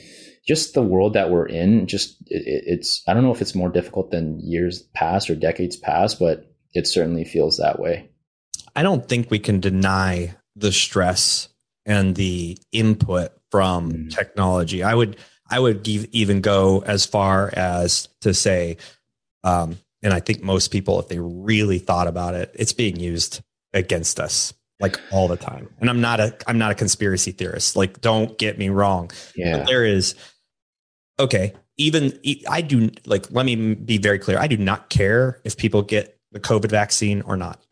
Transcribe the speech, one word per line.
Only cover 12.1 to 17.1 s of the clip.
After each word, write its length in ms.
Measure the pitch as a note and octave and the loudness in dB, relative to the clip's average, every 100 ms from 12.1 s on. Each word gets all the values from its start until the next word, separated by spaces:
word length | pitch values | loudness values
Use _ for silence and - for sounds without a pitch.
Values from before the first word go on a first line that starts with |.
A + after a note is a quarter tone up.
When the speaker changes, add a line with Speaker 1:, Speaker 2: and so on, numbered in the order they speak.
Speaker 2:
the 420 | F#2 F#2+ F2+ E2+ F#2 _ | 0 -2 -2 -6 -10 _
input 600 | A2 A2 G#2+ G#2+ F2+ E2+ _ _ | 0 2 2 2 0 -4 _ _
from 400 | G2+ F#2 F2+ E2+ | 2 2 2 -2
Speaker 1:
Mm. 220 | D#2+ D#2+ F#2 | -6 -6 -6
Speaker 2:
technology. 680 | G2 G#2 F#2+ F#2 E2 F#2 | -6 0 2 2 0 -2
I 120 | F#2+ | 2
would, 220 | A#2 A2 G#2+ - _ - | 2 2 -2 -20 _ -6
I 100 | B2 | 0
would 220 | B2+ G2+ | 2 2
give, 220 | G#2 G#2 - | -2 -4 -4
even 280 | A#2 G2+ G2 | -2 2 2
go 420 | G#2 G2 F#2+ F#2+ G2+ | 4 4 4 4 2
as 180 | G2+ | -2
far 460 | - | 0